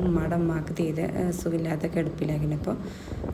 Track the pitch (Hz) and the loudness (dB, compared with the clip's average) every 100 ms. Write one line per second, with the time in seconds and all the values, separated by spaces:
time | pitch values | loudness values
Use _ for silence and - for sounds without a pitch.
0 | 180 165 160 170 165 160 151 170 160 156 | 4 4 4 2 2 0 -2 0 0 0
1 | - - 180 170 175 165 160 156 175 170 | 0 0 0 0 0 0 0 0 0 0
2 | 156 - 151 151 151 151 190 247 - - | 0 0 0 2 0 0 -2 -4 -6 -10
3 | - - - | -8 -6 -4